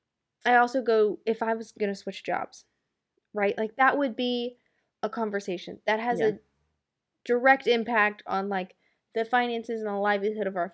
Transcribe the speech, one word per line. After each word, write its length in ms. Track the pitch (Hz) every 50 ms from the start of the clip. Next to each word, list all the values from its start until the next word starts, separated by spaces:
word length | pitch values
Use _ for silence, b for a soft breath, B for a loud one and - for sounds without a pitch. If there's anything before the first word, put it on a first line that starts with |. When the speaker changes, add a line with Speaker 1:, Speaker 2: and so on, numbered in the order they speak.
| _ _ _ _ _ _ _ _ _
Speaker 1:
I 100 | 233 247
also 260 | 240 240 240 247 269
go, 380 | 220 233 226 220 214 214 185 - _
if 160 | 220 220 220 233
I 100 | 220 226
was 180 | 226 226 - _
gonna 220 | - 214 202 196
switch 280 | 190 - 202 196 - -
jobs, 420 | - 175 - - - - - _ _ _ _ _ _ _ _ _ _ _ _ _ _ -
right? 240 | 208 202 202 -
Like, 180 | - 220 214 -
that 200 | - 262 269 -
would 180 | 285 285 262 214
be 420 | - 247 247 247 240 240 247 247 _ _ _ _ _ _ _ _ _ -
a 60 | 214
conversation. 720 | - 233 226 214 202 202 196 - 180 180 - 175 180 - _
That 140 | 208 214 220
has 200 | 226 247 240 180
Speaker 2:
Yeah. 80 | 226
Speaker 1:
a 120 | 214 202 - _ _ _ _ _ _ _ _ _ _ _ _ _ _ _ _ _
direct 420 | - 240 247 240 269 269 269 -
impact 560 | - 240 233 220 233 240 220 208 208 208 - -
on, 220 | - 190 190 196 202
like, 260 | 202 185 185 185 _ _ _ _ _ _ _ _ _
the 100 | 226 226
finances 560 | 226 254 247 247 240 233 233 226 - 233 220
and 80 | 214 208
the 60 | 202
livelihood 480 | 202 202 208 208 196 196 214 214 214 202
of 80 | 190 196
our 140 | 185 170 196